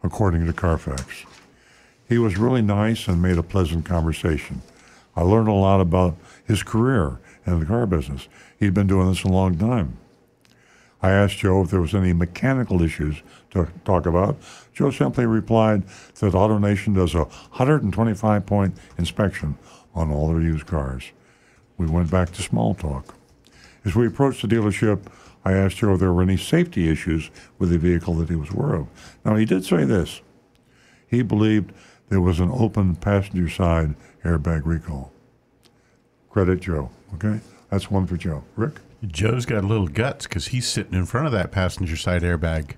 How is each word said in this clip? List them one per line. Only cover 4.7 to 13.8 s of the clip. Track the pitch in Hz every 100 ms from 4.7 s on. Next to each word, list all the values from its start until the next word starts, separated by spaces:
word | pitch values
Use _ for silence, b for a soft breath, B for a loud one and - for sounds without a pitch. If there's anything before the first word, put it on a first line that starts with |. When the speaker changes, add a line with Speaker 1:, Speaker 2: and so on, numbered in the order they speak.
| B B B B -
Speaker 1:
I |
learned | 85 110 110
a |
lot | 101 95 98
about | 90 90 90 82 B B -
his | 107
career | - 110 120 131 76 64 B B -
in | 87
the | 80
car | 117 117
business. | 87 65 67 - B B B
He'd | 104
been | 92 98
doing | 95 92
this | 92
a | 101
long | 92 95 85
time. | 107 123 73 - _ _ _ _ _ b b b b b
I | 95
asked | 98 101 -
Joe | 101 92
if | 90
there | 95
was | 82
any | 98 92
mechanical | 87 85 - 127 135 120 90
issues | 82 - 76 76 - B B
to | 98 82 -